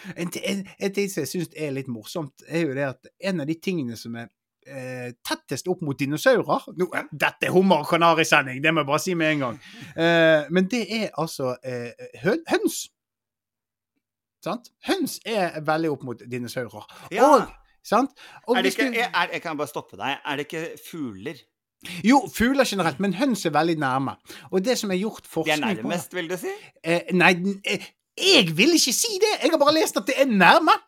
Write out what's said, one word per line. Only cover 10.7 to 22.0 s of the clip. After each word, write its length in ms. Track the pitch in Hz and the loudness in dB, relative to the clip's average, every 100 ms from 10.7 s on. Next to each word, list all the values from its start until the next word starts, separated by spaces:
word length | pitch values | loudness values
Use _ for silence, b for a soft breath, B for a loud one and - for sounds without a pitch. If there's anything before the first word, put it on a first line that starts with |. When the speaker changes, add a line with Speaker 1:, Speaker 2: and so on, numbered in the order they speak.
| 247 202 | 0 -2
Speaker 1:
er 200 | 226 190 | -4 -4
altså, 420 | - 160 - 127 123 | -4 -6 -4 -4 -4
eh, 360 | 131 120 120 - - 113 | -8 -8 -10 -14 -18 -4
hø-, 260 | 160 330 320 | 0 0 0
høns. 420 | 381 403 - - _ _ _ _ _ _ _ _ _ _ _ _ _ _ _ | 0 0 -4 -12 _ _ _ _ _ _ _ _ _ _ _ _ _ _ _
Sant? 280 | 160 233 - _ | -8 -8 -12 _
Høns 380 | - 392 247 - | -4 -2 -2 -6
er 400 | 202 214 175 147 | -4 -2 -2 -4
veldig 300 | 151 156 165 | -2 0 0
opp 120 | 135 | -4
mot 200 | 131 117 | -8 -12
dinosaurer. 640 | 120 123 120 131 117 104 - B B | -8 -8 -6 -8 -10 -12 -20 B B
Speaker 2:
Ja. 180 | 202 277 | 4 6
Speaker 1:
Og, 160 | 254 160 - _ _ | 6 4 -10 _ _
sant? 260 | - 208 269 _ B B | 0 0 0 _ B B
Og 140 | - 254 | -2 2
Speaker 2:
Er 60 | |
det 80 | 381 | 2
Speaker 1:
hvis 80 | - | 0
Speaker 2:
ikke, 100 | 262 | -2
Speaker 1:
du 80 | 226 | 0
Speaker 2:
er, 140 | 233 | -2
er, 180 | 175 180 | 0 -2
jeg 120 | 160 | -4
kan 140 | 170 147 | -6 -6
bare 100 | 139 | -6
stoppe 300 | 156 - 95 | -6 -12 -8
deg. 180 | 123 139 | -6 -6
Er 220 | - 139 | -6 -6
det 80 | 143 | -6
ikke 160 | 160 160 - | -8 -8 -12
fugler? 600 | - 170 127 95 135 139 _ _ _ _ - | -14 -10 -8 -8 -12 -12 _ _ _ _ -14
Speaker 1:
Jo, 240 | 180 | -2